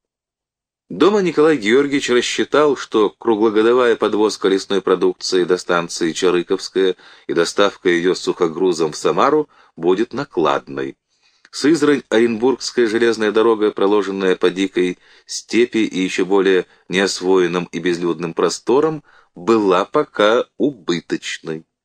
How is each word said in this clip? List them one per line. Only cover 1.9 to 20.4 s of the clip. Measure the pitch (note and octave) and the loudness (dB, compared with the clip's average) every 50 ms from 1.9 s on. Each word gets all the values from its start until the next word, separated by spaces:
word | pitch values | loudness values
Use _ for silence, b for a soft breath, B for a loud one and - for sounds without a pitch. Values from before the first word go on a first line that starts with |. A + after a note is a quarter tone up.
| C#3+ C#3 - - | -2 -4 -2 0
рассчитал, | A#2+ A#2+ A2+ - - - A2 - - C#3+ D3+ D3 B2+ | 0 0 0 -2 -2 -4 -2 0 2 2 2 2 0
что | - - - - A2 G#2 F#2 | -2 -4 -2 0 0 0 0
круглогодовая | - - - A#2 A2+ G2+ A2 A2+ G2+ G#2+ A2 A#2 A#2+ B2+ B2 A#2+ A2 | -2 -4 -2 0 0 2 2 2 2 2 2 4 4 4 2 2 2
подвозка | - A2 G#2 G#2 G2+ G#2+ G#2 - - - F#2+ | 0 0 -2 0 0 0 0 0 -2 0 0
лесной | F#2+ F#2+ - - G2+ F#2+ | 0 0 -2 -2 -4 -2
продукции | - F#2 F#2 F2 F#2 F#2 F2+ - - - F#2+ F#2 F2 | 0 0 0 2 2 0 -2 -4 -4 -2 -2 0 0
до | E2 F2+ F2+ | 0 0 -2
станции | - - F2+ E2+ E2+ E2+ - - F2 E2 | -2 -2 -2 -2 -2 -4 -6 -6 -4 -4
Чарыковская | D#2 - F#2 F2+ E2+ F2 F2 - G2 F#2 - - - F#2+ F#2+ F#2 F2+ - B B B B B | -2 -2 0 0 0 0 -2 -2 -4 -6 -6 -4 -2 0 0 0 -2 -4 B B B B B
и | B - | B -2
доставка | E2 E2+ - - - G2+ G2 - - - F#2 | -2 -2 0 0 0 0 0 -2 -2 0 0
ее | F2 E2+ E2+ F#2 E2+ | 0 2 2 0 -2
сухогрузом | - - F#2 E2+ - F2+ E2 D#2 E2+ F#2+ F#2 E2+ D#2 E2 D2+ | -2 -2 -4 -2 -2 -2 -2 -2 0 0 0 0 0 -2 -4
в | D2+ - | -4 -4
Самару | - E2+ D#2+ F#2 A2+ C#3 D3 D#3 D3 - b b b b b | -4 -2 0 0 0 2 2 0 -2 -4 b b b b b
будет | b D#2+ F2 F#2 G2 A#2 - A2+ | b 0 0 0 0 -2 -4 -6
накладной. | B2 C#3+ - - F2+ D#2 D2 C#2 C#2 - C#2 C#2 C2+ C2+ C2+ - _ _ _ b b b b b b b b | -10 -10 -6 -4 -2 0 0 0 -2 -6 -8 -10 -8 -8 -10 -10 _ _ _ b b b b b b b b
Сызрань-Оренбургская | b - - C#3+ E3 D3 D3 D3 C#3+ B2+ - - A2 A2+ A#2+ A#2 A#2 G#2 A#2+ C#3 B2 - - - - A#2+ A#2+ G#2+ | b -2 0 2 2 2 2 2 2 0 0 0 0 2 2 2 0 0 0 0 0 -2 -4 -4 -2 0 0 0
железная | G#2+ A#2 A#2+ A#2 A2+ A2 A2 G#2 | 2 2 2 2 0 0 0 0
дорога, | G#2 A2 A2 A#2 A2+ G#2 G#2+ G#2 | 2 2 2 2 2 2 0 -2
проложенная | - - G2+ G2 G#2 G#2 G2 G2 G2 G2 G2 F#2 F2+ | 0 0 0 2 2 2 0 -2 -4 -2 0 0 0
по | - - F#2 | 2 0 0
дикой | F2 F#2 G2 F#2 - F#2+ F2+ F2+ F2 - b b b b b | 0 0 -4 -2 -2 -2 -2 -2 -4 -6 b b b b b
степи | b - - - - - A2 A#2+ - - A2+ G#2 | b -14 -14 -10 -4 0 0 0 0 0 -2 -2
и | - - F#2 | -2 -2 -4
еще | F#2 F2+ - G2+ F#2+ | -4 -2 -2 -4 -2
более | F2+ G2 G2 F#2 F#2+ F#2+ F2+ F2 - b b b b | 0 2 2 4 4 2 2 0 -4 b b b b
неосвоенным | F2+ F#2 G2 F#2 - - F2+ F#2 F#2+ F#2 F2+ E2+ E2+ F2+ F2 - | -2 0 0 0 -2 -2 0 2 2 2 2 2 0 -4 -6 -6
и | - E2 | -8 -6
безлюдным | D#2+ F2+ E2+ E2 F2 E2+ D#2+ D#2+ E2+ E2 E2 | -4 -2 -2 -2 -2 -4 -4 -4 -6 -8 -4
просторам, | - F2+ E2+ - - - - A#2+ C#3+ D3+ D#3+ D#3 D3 - b b b b b b | -2 -2 -2 -2 -2 -2 0 2 2 2 0 -2 -6 -12 b b b b b b
была | F2 F2 F#2+ A#2 A2 G#2 F#2+ F2+ F2+ G2+ | -6 -2 0 2 2 2 2 2 2 0
пока | - - D3+ D3+ - - - G#2 G#2 A2+ B2 | -2 -2 -2 -4 -2 0 0 2 2 2 2